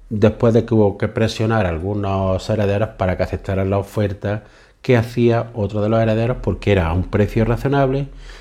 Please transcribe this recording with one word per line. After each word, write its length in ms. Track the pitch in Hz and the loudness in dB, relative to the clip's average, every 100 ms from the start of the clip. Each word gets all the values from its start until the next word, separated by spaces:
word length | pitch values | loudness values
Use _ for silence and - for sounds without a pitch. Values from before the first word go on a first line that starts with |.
| - | -8
después 420 | 107 107 107 117 | 2 2 4 4
de 140 | 113 113 | 4 4
que 80 | |
hubo 240 | 110 104 95 | 4 2 2
que 100 | 107 | -4
presionar 560 | - 110 - 110 113 | -2 -2 0 0 0
a 60 | 92 | 0
algunos 800 | 80 95 104 98 98 95 92 - | -2 -4 -4 -2 -2 0 -2 -2
herederos 400 | 107 101 101 107 - | 0 0 0 -2 -2
para 180 | 95 90 | -2 -2
que 60 | |
aceptaran 480 | - 95 - 95 95 | -4 -6 -4 -2 0
la 80 | 98 | -2
oferta 640 | 98 - 104 95 101 107 - - _ _ | -2 -4 -4 -4 -6 -6 -10 -20 _ _
que 160 | - 120 | 2 2
hacía 520 | 117 - 117 117 117 | 2 2 2 2 -2
otro 260 | - 101 104 | -4 -4 -2
de 80 | 104 | 0
los 120 | 113 | 2
herederos, 360 | 113 110 120 123 | 2 2 0 -2
porque 300 | - 92 - | -4 -2 0
era 160 | 98 82 | 2 2
a 40 | |
un 120 | 85 | 0
precio 420 | 87 101 104 117 113 | -2 0 0 0 0
razonable, 640 | 117 139 143 135 135 139 - - - | 0 0 0 0 -2 -6 -12 -20 -20